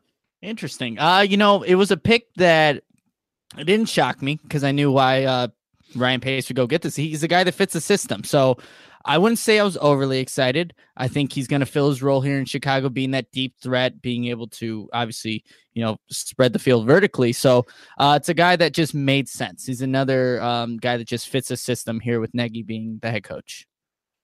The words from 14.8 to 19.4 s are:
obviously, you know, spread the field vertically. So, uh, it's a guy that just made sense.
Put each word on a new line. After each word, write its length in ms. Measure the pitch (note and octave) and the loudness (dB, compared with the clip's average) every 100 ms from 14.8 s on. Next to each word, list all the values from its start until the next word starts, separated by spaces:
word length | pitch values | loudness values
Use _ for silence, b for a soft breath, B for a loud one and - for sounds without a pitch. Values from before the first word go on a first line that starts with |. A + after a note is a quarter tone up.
| - | -6
obviously, 520 | A#2+ A#2+ A#2 A2 A2 b b b | -6 -6 -6 -6 -6 b b b
you 100 | - | -6
know, 140 | A2+ G#2 _ | -4 -4 _
spread 420 | - - - B2+ | -12 -6 0 0
the 60 | - | 0
field 300 | - B2 A2 | 2 2 4
vertically. 440 | E3+ G3 - A#2+ | 4 4 0 -2
So, 360 | A#2 C#3 B2 A#2+ B B - | 2 4 4 2 B B 0
uh, 160 | C#3+ D3 | 2 2
it's 100 | D#3+ | 2
a 40 | |
guy 220 | D#3+ F3 F3+ | 2 4 4
that 180 | E3 | 2
just 220 | C#3+ D#3+ D3+ | 0 -2 0
made 340 | C#3 C#3 C3 | 0 0 -2
sense. 380 | - | -6